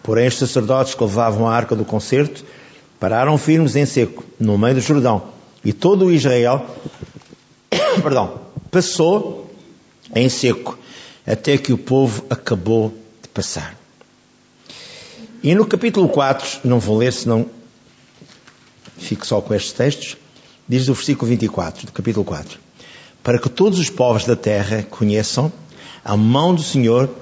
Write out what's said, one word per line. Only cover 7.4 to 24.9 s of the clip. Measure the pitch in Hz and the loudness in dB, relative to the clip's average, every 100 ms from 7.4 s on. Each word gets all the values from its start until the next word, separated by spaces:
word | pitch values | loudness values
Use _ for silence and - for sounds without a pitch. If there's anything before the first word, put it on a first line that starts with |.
| _ _ _ | _ _ _
<coughs> | - 605 220 | -2 0 2
perdão, | 151 127 92 - - - - | 2 0 0 -6 -16 -18 -2
passou | 180 - - 165 208 - - - - - - _ _ - | 0 0 2 2 2 -2 -12 -16 -20 -20 -20 _ _ -4
em | 110 127 | 2 2
seco, | - 127 107 - - - - - - - | 2 0 0 -6 -14 -20 -20 -20 -18 -6
até | 110 - 139 | -4 0 0
que | 139 | 0
o | 120 | -2
povo | - 135 131 110 - | 2 2 2 -2 -6
acabou | - - 101 90 113 110 - - _ | -8 -4 -4 0 0 0 -6 -20 _
de | - | -12
passar. | - - - 147 - _ _ - _ _ _ _ _ - - - - - - - - | -8 -8 -8 -12 -18 _ _ -20 _ _ _ _ _ -20 -20 -20 -20 -20 -20 -20 -4
E | 143 | 2
no | 190 214 | 4 2
capítulo | 208 233 196 175 | 0 -2 2 2
quatro, | 143 135 135 - - | 2 0 -2 -6 -6
não | 123 120 | 0 0
vou | 98 107 | 2 0
ler, | 127 | 0
senão | 120 120 113 117 - - _ _ _ _ _ - - - _ _ _ - - | -2 -2 -2 -2 -10 -20 _ _ _ _ _ -20 -20 -20 _ _ _ -20 -18
fico | - 104 - | -8 -8 -2
só | 104 | -2
com | - | 0
estes | 104 - | -4 -4
textos, | - 127 143 - - _ - - _ - | 0 0 0 -12 -16 _ -20 -20 _ -2
diz | 131 131 | 0 0
o | |
versículo | 127 - 143 117 | -2 -2 -2 0
vinte | 120 | 0
e | 107 | 0
quatro, | - 85 - - | -2 -6 -10 -12
do | |
capítulo | - 92 104 98 | -6 -4 -2 -4
quatro: | 185 - - _ _ - - - _ | -6 -12 -18 _ _ -20 -20 -20 _
"Para | - 120 | 0 0
que | - | 0
todos | - 202 180 | 2 2 2
os | 151 | -2
povos | - 123 110 | 0 2 2
da | 117 117 | 0 0
terra | 107 104 95 110 | 0 0 0 -4
conheçam | 101 | -6